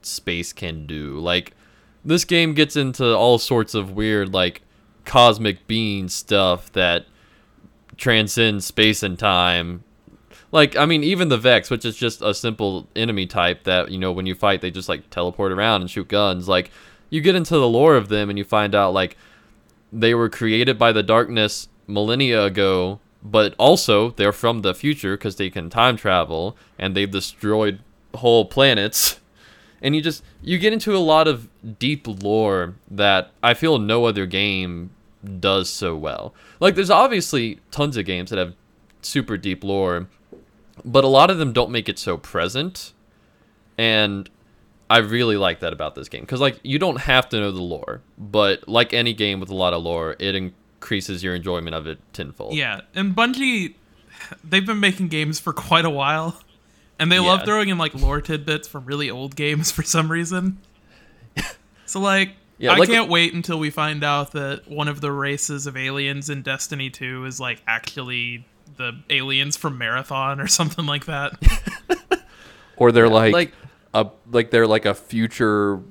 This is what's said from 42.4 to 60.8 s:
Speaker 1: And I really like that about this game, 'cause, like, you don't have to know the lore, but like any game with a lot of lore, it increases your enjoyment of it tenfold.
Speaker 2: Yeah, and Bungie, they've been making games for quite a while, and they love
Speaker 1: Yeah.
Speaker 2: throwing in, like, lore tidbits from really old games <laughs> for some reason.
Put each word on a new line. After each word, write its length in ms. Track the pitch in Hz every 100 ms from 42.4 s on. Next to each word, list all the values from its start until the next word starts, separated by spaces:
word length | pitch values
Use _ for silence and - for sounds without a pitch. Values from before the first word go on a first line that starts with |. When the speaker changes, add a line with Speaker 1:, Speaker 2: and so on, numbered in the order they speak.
| 87 123 170 185 - _ _ _ _ _ _ _ _ -
Speaker 1:
And 520 | 113 110 104 98 95 _ _ _ _ _ -
I 100 | 117
really 360 | 104 117 120 104
like 240 | 95 80
that 140 | 85
about 220 | 78 76 69
this 120 | 69
game, 180 | 58 -
'cause, 140 | 127
like, 200 | 135 131
you 160 | 139 143
don't 220 | 185 127
have 260 | - 127 127
to 100 | 110
know 100 | 101
the 100 | 92
lore, 400 | 87 76 - 52 - -
but 500 | 104 107 101 98 -
like 240 | 113 120
any 180 | 120 120
game 280 | 107 104 95
with 80 | 95
a 40 | 95
lot 180 | 90
of 100 | 85
lore, 320 | 85 85 80 -
it 160 | 98
increases 880 | 95 90 - _ _ - 101 92 92 92
your 100 | 90
enjoyment 400 | 90 87 82 80
of 100 | 78
it 120 | 78 _
tenfold. 420 | - 71 - - 151
Speaker 2:
Yeah, 260 | 127 98 - 185
and 180 | 196
Bungie, 600 | 185 233 254 269 226 180 - _ _ _ - - - 160
they've 200 | 190 196
been 140 | 214
making 300 | 202 190 180
games 320 | 156 151 156
for 100 | -
quite 320 | - - 185
a 60 | 165
while, 500 | 143 139 156 165 - _ _ _ _ _ -
and 140 | 156
they 80 | 180
love 200 | 180 190
Speaker 1:
Yeah. 40 | 208
Speaker 2:
throwing 200 | 214 202
in, 100 | 180
like, 180 | 156 135
lore 260 | 143 147
tidbits 440 | 143 151 147 151 -
from 160 | 143 127
really 240 | 143 139
old 240 | 123 139 139
games 360 | 147 151 160
<laughs> 20 |
for 100 | -
some 260 | 147 165 160
reason. 480 | 165 170 185 190 190 - _